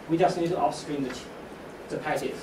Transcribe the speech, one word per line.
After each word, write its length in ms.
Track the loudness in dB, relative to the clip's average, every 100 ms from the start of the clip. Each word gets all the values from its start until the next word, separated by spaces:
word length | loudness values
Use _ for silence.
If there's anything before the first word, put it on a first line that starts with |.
| 0
we 80 | 6
just 200 | 6 6
need 120 | 2
to 100 | 4
upstream 440 | 2 2 -4 -2
the, 120 | -2 -4 -10 -12 -12 -12 -12 -12 -6
the 100 | -4
patches. 400 | 0 0 0 -4